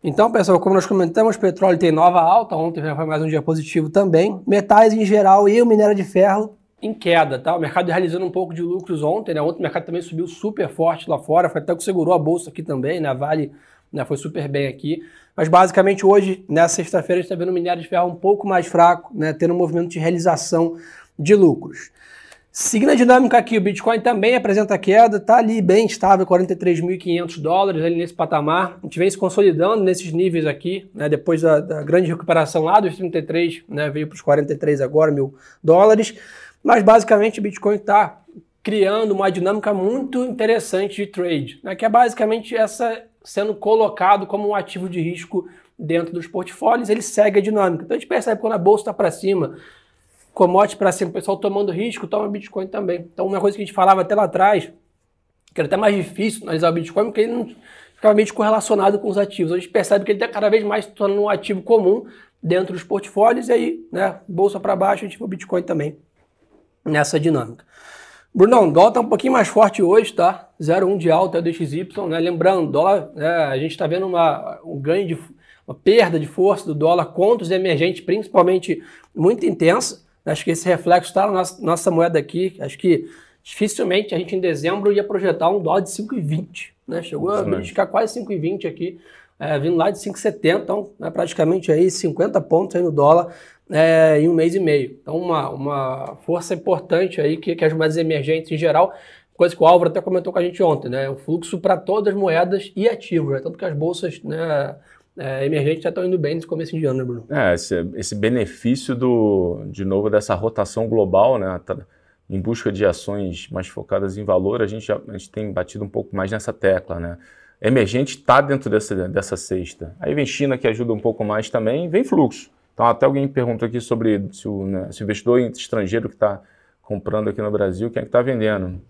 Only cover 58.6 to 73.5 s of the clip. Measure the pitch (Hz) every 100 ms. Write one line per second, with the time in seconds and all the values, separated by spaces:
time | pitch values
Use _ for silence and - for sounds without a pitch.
58.6 | - 208 196 202 214 190 202 - 165 175
59.6 | 180 226 185 202 196 202 226 220 208 220
60.6 | 208 208 208 - 202 202 208 196 - 196
61.6 | - 226 185 220 - - _ _ - 180
62.6 | 185 180 - 196 - - 220 247 240 240
63.6 | 240 - - 180 190 170 - 170 202 196
64.6 | 196 190 190 196 202 - 220 185 - 180
65.6 | 175 165 147 151 _ _ _ _ _ _
66.6 | _ _ - 151 143 160 156 147 113 120
67.6 | _ _ - - - - _ - 202 247
68.6 | 185 147 208 226 226 214 262 262 196 -
69.6 | 214 196 175 208 226 - 175 190 - _
70.6 | 156 175 190 196 165 160 190 170 170 165
71.6 | 160 147 185 - 175 165 170 170 170 190
72.6 | 156 139 180 202 147 - 151 170 147